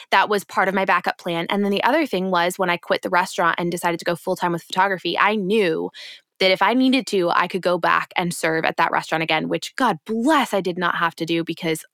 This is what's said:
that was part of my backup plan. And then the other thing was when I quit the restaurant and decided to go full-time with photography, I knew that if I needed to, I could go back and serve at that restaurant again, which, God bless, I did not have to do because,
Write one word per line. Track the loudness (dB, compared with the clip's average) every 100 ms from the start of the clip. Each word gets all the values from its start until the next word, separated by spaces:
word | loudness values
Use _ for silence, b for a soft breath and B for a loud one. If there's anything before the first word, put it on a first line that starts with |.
| B
that | 2 4
was | 0
part | -2 0 0
of |
my | 2
backup | 2 2 0 -6
plan. | -4 -4 -2
And | 0
then | 0
the | 0
other | 2 2
thing | 0 -2 0
was | 2 0 0
when | -2
I | -2
quit | -2 -2
the | 2
restaurant | 0 0 0 0 0
and | -2
decided | -2 -2 -2
to |
go | -4
full-time | -4 -4 -2 -2
with | -2
photography, | -4 0 0 0 -4 0
I | 2 2
knew | 0 2 2 0 -4 B B B _ 0
that | 2
if | 4
I | 2
needed | 4 4 2 0
to, | 0 2
I | 0 0
could | 0
go | 0 0
back | 2 0 0 -4
and | -4
serve | -2 -2 0 -2
at | 0
that | 0
restaurant | 0 -2 -4
again, | 0 -2 -2
which, | -6 -6 -2
God | 0 0
bless, | -4 -2 2 2 2
I | -2
did | -2 -2
not | -2 0
have | -2 -4
to |
do | -2 -2
because, | -2 -4 -4 -4 -4